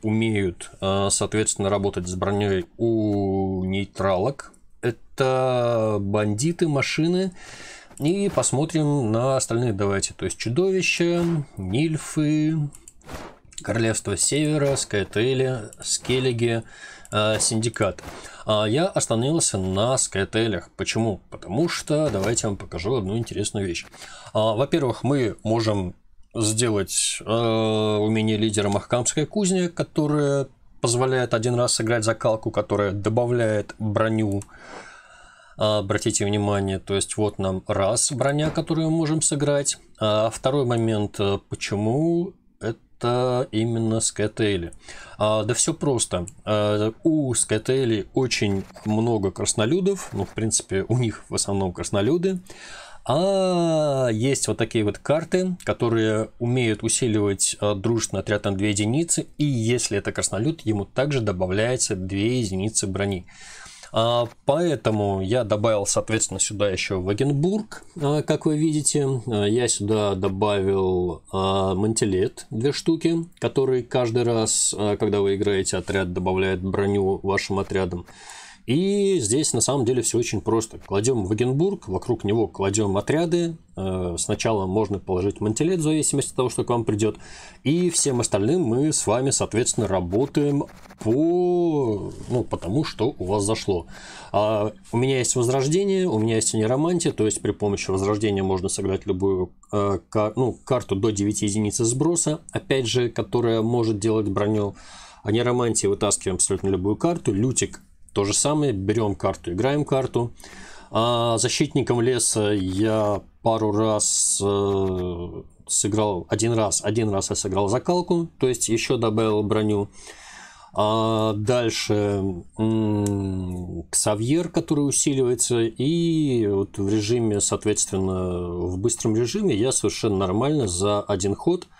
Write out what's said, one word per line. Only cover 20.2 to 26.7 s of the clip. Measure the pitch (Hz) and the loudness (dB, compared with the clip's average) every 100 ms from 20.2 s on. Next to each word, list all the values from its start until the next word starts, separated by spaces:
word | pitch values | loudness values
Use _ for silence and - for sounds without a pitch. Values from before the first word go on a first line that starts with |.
| 98 110 113 92 - - | -2 0 0 -2 -6 -10
Почему? | 98 110 113 92 - | -4 0 0 -2 -10
Потому | - - 107 170 | -16 -6 -2 -2
что | - - 151 156 | -2 -2 0 0
давайте | 101 101 120 110 | 0 0 0 -2
я | |
вам | 98 | -4
покажу | - 85 95 | -8 -6 -2
одну | 131 95 113 | -2 -2 -4
интересную | 113 180 208 208 95 | -4 -4 -4 -2 -4
вещь. | 87 - - - - - | -6 -10 -18 -20 -18 -6
А, | 110 110 | 0 2
во-первых, | 110 139 170 135 110 | 2 0 0 0 -2
мы | 117 143 120 - | 0 2 0 -2
можем | 104 113 113 101 92 - _ - - | -2 0 2 0 -2 -8 _ -20 -10
сделать, | 117 107 107 123 | -2 0 2 2